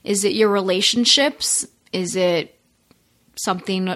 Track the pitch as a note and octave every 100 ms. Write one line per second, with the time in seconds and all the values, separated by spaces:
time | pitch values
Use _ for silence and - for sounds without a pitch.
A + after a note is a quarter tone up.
0 | - G3+ G3 G#3 G#3+ G3+ F#3+ F#3 A3 A3+
1 | A#3 - C#4+ C#4+ - - - _ _ F#3
2 | F3 F#3 F3+ E3+ - _ _ _ _ _
3 | _ _ _ - - F3+ - F#3 F#3